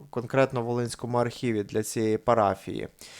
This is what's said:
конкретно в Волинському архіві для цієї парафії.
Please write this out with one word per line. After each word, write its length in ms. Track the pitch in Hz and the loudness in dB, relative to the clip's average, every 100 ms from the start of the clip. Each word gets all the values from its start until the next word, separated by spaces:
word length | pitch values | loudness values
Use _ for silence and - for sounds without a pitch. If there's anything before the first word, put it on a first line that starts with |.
| - | -10
конкретно 520 | 123 113 135 131 127 | -8 -2 2 2 2
в 40 | 117 | -2
Волинському 520 | 120 120 - 120 120 | -2 -4 -6 -2 0
архіві 460 | 120 - 123 110 | 0 -2 -2 0
для 200 | 101 110 | 0 -2
цієї 340 | 110 120 110 107 | -2 0 0 2
парафії. 720 | - 117 101 92 - - - - - - | 2 4 4 2 -4 -8 -10 -14 -20 -20